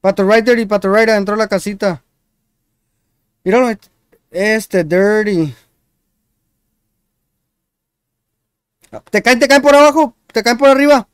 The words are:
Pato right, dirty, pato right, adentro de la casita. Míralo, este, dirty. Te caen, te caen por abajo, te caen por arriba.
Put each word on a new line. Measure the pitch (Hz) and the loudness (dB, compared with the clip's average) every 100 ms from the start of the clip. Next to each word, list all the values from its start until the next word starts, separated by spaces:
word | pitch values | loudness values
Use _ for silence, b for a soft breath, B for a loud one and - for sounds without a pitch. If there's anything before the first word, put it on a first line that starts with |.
Pato | 190 196 | -4 -2
right, | 190 220 | 0 0
dirty, | 226 240 | 2 -2
pato | 220 208 190 | 0 -4 -2
right, | 202 226 | 0 0
adentro | 220 196 | 0 -2
de | 208 | -4
la | 214 | -4
casita. | 190 202 202 208 160 _ _ _ _ _ _ _ _ _ _ _ _ _ _ | -4 -8 -6 -6 -6 _ _ _ _ _ _ _ _ _ _ _ _ _ _
Míralo, | 180 226 254 214 _ _ _ _ _ | -4 -2 -2 -4 _ _ _ _ _
este, | 170 202 220 - 190 | -6 -2 -2 -2 -4
dirty. | 160 175 196 214 208 190 156 123 _ _ _ _ _ _ _ _ _ _ _ _ _ _ _ _ _ _ _ _ _ _ _ _ _ _ _ _ _ _ _ _ _ - _ | -2 0 0 0 -2 -2 -4 -8 _ _ _ _ _ _ _ _ _ _ _ _ _ _ _ _ _ _ _ _ _ _ _ _ _ _ _ _ _ _ _ _ _ -20 _
Te | 214 | -4
caen, | 226 247 | 0 0
te | 254 | 2
caen | 277 | 2
por | 285 | 4
abajo, | 285 294 285 294 _ _ | 6 4 4 -2 _ _
te | - | -6
caen | 220 233 | -4 0
por | 277 | 2
arriba. | 269 285 285 - | 2 4 2 0